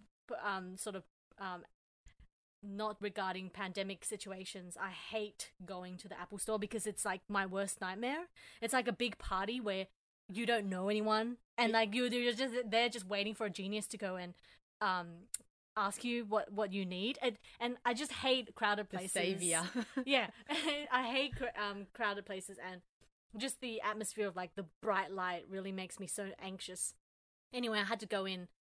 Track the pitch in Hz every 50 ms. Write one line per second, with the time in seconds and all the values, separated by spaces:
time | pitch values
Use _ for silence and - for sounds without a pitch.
0 | - _ _ _ _ - 247 - - 208 196 190 185 180 185 185 - 220 190 185
1 | - _ _ _ _ _ - - 196 185 180 175 - - _ _ _ _ _ _
2 | - - - - - - _ _ _ _ _ _ - 202 196 202 214 214 208 -
3 | 202 208 - 214 190 185 185 185 185 185 - 214 196 185 180 196 190 196 196 -
4 | - - 214 196 - 202 190 190 190 - - 190 180 180 175 - 190 190 185 -
5 | - - 220 220 208 208 - - - - - - 185 170 190 180 180 180 185 180
6 | - 190 185 - 175 - 208 190 - - 220 208 196 202 - 214 - 220 202 -
7 | - 208 185 196 _ - 202 196 196 185 185 196 196 196 - - - 185 190 202
8 | 240 247 285 320 349 339 _ - - - - - 233 226 247 254 220 240 202 -
9 | 247 240 - - - - 196 185 196 208 240 254 226 208 190 196 190 - _ _
10 | _ _ _ _ _ - 185 214 240 220 233 220 202 196 185 185 185 202 208 214
11 | 208 214 214 214 226 240 247 - _ _ _ - 240 220 226 226 226 208 208 247
12 | 247 247 226 247 240 240 233 220 262 262 226 254 240 214 214 226 240 240 240 233
13 | 190 185 202 202 202 214 214 - 226 202 180 - 190 196 208 214 202 - - 208
14 | 202 190 185 180 180 175 175 - - - - - _ _ _ - 220 196 185 180
15 | 175 170 170 170 180 - - - - _ _ _ _ _ - 214 202 - - -
16 | - 240 233 240 226 202 214 214 - - 202 202 208 196 185 202 190 180 185 180
17 | 196 240 277 - 254 247 214 - - - - - 233 240 247 - - 226 240 226
18 | 302 - - - - 262 262 262 240 - - - 226 208 208 202 208 - - 180
19 | 185 190 - 185 175 185 190 175 175 175 165 165 175 180 - 247 214 - - 269
20 | 254 262 277 254 214 208 - - 208 - 294 330 294 311 285 294 294 - 262 254
21 | 254 226 254 262 285 277 - - 262 240 - - 208 202 202 202 196 - - -
22 | 226 208 202 202 190 - 196 190 185 - 190 - 143 185 185 180 - _ _ _
23 | - - _ _ _ _ - 214 254 269 - - - 240 226 220 - 214 214 214
24 | 214 - - 214 208 196 170 185 180 170 - - 185 160 - - - 214 196 190
25 | 196 - 196 190 180 180 180 170 - - 196 190 190 196 190 190 190 185 - -
26 | 196 - - - 202 190 - - - 190 190 185 - - 190 - - - - _
27 | _ _ _ _ _ _ _ _ _ _ - 247 247 226 220 208 202 196 226 214
28 | 214 - 214 196 190 190 185 180 180 - _ _